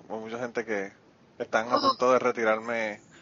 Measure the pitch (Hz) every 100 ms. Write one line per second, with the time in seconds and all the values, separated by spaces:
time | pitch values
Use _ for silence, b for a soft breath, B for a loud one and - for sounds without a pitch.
0 | 92 110 110 117 123 120 113 104 98 -
1 | _ _ _ - 120 113 117 131 170 -
2 | 127 127 120 120 110 110 117 117 110 104
3 | - b